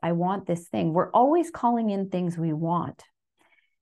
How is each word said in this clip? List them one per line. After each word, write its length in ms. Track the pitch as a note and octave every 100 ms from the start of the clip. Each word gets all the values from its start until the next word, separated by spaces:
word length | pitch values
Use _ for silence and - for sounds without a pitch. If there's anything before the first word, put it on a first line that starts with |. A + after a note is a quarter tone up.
"I 80 | E3
want 340 | E3+ F3+ G3 F#3+
this 220 | E3+ -
thing." 240 | A2 E3+
We're 180 | D#3+ -
always 380 | A3 C4 E4+ E4
calling 400 | - A#3+ A#3+ A3
in 200 | G3 G3
things 280 | F3+ F3+ E3+
we 140 | E3
want. 500 | D3+ E3 E3+ - - - _ _ _ _ _ _ _